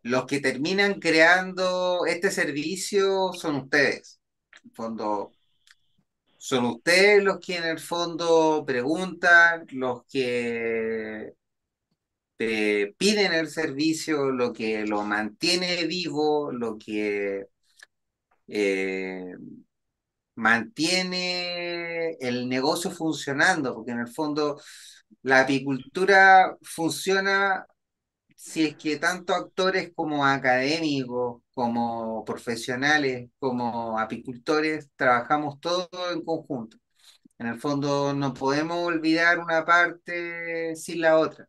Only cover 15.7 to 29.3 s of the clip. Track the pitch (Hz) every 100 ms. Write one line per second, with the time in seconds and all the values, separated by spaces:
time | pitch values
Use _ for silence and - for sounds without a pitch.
15.7 | 175 165 180 165 147 151 151 143 127 113
16.7 | 110 - 107 104 101 101 98 98 _ _
17.7 | _ - _ _ _ _ _ - 104 98
18.7 | 95 95 95 92 92 90 82 - - _
19.7 | _ _ _ _ _ _ - 113 113 113
20.7 | - 160 185 185 180 180 180 175 175 175
21.7 | 170 170 165 165 - 127 123 123 127 139
22.7 | 170 196 - 160 139 - 139 175 175 127
23.7 | 117 117 120 120 - 151 147 147 143 -
24.7 | - - - _ - 127 131 135 135 139
25.7 | 131 - 185 190 190 190 190 180 - -
26.7 | - 165 143 185 190 196 196 196 190 -
27.7 | _ _ _ _ _ _ _ - 160 151
28.7 | 147 156 147 170 180 -